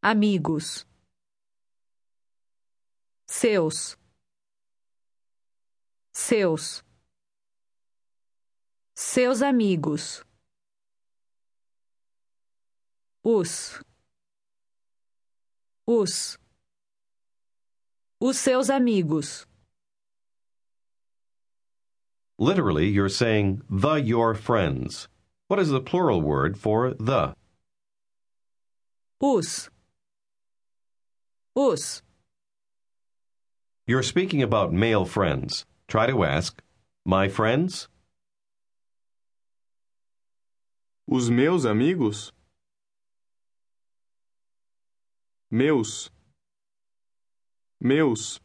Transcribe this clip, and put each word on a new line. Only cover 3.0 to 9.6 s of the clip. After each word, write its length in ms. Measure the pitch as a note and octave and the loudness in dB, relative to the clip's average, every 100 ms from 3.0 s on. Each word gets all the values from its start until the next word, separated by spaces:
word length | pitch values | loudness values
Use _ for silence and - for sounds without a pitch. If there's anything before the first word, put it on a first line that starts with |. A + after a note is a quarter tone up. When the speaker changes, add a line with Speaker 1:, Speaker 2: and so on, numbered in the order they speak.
| _ _ _ | _ _ _
Speaker 1:
Seus. 720 | - A#3+ G#3 D#3+ D#3+ - - _ _ _ _ _ _ _ _ _ _ _ _ _ _ _ _ _ _ _ _ _ | -2 0 2 0 -4 -10 -14 _ _ _ _ _ _ _ _ _ _ _ _ _ _ _ _ _ _ _ _ _
Seus. 720 | - - A3+ F#3+ D#3+ - - _ _ _ _ _ _ _ _ _ _ _ _ _ _ _ _ _ _ _ _ _ | -10 -2 0 2 -2 -6 -14 _ _ _ _ _ _ _ _ _ _ _ _ _ _ _ _ _ _ _ _ _
Seus 480 | - - - B3 B3+ | -12 -2 0 2 2
amigos. 800 | C#4 B3+ | 2 2